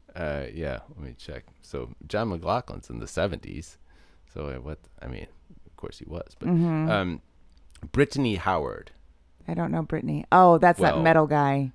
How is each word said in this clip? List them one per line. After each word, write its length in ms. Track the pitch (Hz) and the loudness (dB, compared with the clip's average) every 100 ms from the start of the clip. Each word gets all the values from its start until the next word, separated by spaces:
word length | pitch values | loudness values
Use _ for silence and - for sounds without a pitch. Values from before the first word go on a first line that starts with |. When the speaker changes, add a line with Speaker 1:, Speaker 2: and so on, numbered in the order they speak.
| _ - | _ -8
Speaker 1:
Uh, 280 | - 143 127 | -6 -4 -8
yeah, 260 | - 73 60 - | -8 -6 -8 -12
let 100 | 151 67 | -16 -16
me 80 | 62 | -16
check. 280 | - 64 - _ | -16 -16 -18 _
So 280 | - 69 60 - - | -14 -12 -12 -14 -6
John 220 | 104 113 | -4 -2
McLaughlin's 600 | 85 82 117 - - - | -4 -2 -4 -4 -16 -12
in 100 | 58 | -12
the 80 | 55 | -8
seventies. 720 | 78 98 - - - - - - - - - - | -4 -4 -4 -12 -14 -16 -20 -20 -20 -20 -20 -18
So, 140 | - 73 | -12 -10
uh, 80 | 65 | -10
what, 240 | 71 78 - - | -12 -14 -16 -18
I 60 | - | -14
mean, 200 | - - - _ - - | -14 -14 -20 _ -20 -20
of 100 | - | -16
course 220 | - - | -16 -16
he 60 | - | -14
was, 300 | 170 - - | -12 -14 -10
but, 100 | - | 0
Speaker 2:
Mm-hmm. 400 | 175 170 156 160 | 2 2 0 0
Speaker 1:
um, 320 | 104 90 80 _ _ - - - - - | 0 0 -4 _ _ -20 -20 -20 -20 -6
Brittany 440 | 127 143 143 123 95 | 0 0 2 -2 -2
Howard. 560 | 98 87 65 50 - - - _ _ _ - | 0 -2 -2 -8 -16 -20 -20 _ _ _ -10
Speaker 2:
I 60 | |
don't 180 | 165 165 | -6 -4
know 120 | 165 | -4
Brittany. 420 | 156 160 156 147 - | -4 -6 -4 -6 4
Oh, 260 | 185 180 165 | 8 10 10
that's 220 | 175 170 | 6 6
that 160 | 160 147 | 2 4
Speaker 1:
Well, 80 | |
Speaker 2:
metal 240 | 160 165 151 | 6 6 4
guy. 440 | 147 143 139 135 | 2 2 0 -2